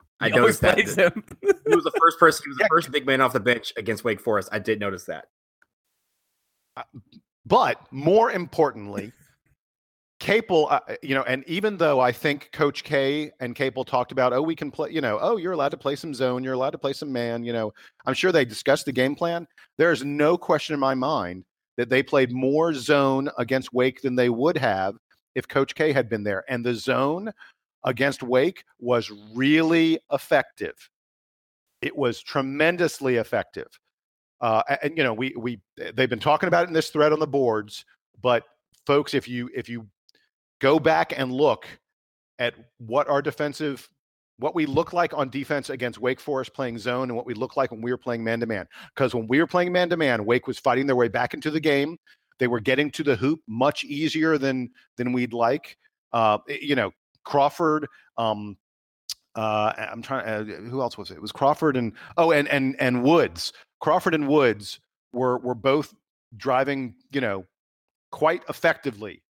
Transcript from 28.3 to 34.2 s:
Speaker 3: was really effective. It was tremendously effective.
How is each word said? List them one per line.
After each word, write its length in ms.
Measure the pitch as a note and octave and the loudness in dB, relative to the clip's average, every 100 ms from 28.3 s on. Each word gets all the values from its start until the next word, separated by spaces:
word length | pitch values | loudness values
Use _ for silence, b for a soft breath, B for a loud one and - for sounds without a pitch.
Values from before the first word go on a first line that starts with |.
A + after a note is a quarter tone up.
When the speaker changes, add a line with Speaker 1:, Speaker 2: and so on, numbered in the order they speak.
| B2+ E3 - - - | 2 2 -2 -18 -8
Speaker 3:
was 320 | A#2+ A#2+ G#2+ G#2 G#2+ | -2 0 -2 -12 -12
really 640 | A2+ C3+ D#3 D#3+ E3 E3 D#3+ - | -2 2 4 4 4 2 0 -2
effective. 760 | C#3+ - C#3+ - - E2+ - - _ _ _ _ _ _ _ _ - | -4 2 0 0 -8 -10 -12 -20 _ _ _ _ _ _ _ _ -8
It 120 | D3 C#3+ | -8 -2
was 260 | B2 A2 | -2 -4
tremendously 920 | - C#3+ C3+ C#3+ D#3+ F3 E3 - C3+ A#2+ | -6 -4 -2 0 0 2 -2 -2 0 0
effective. 520 | G#2+ A2 - - - _ _ _ _ _ | 0 -4 -4 -10 -14 _ _ _ _ _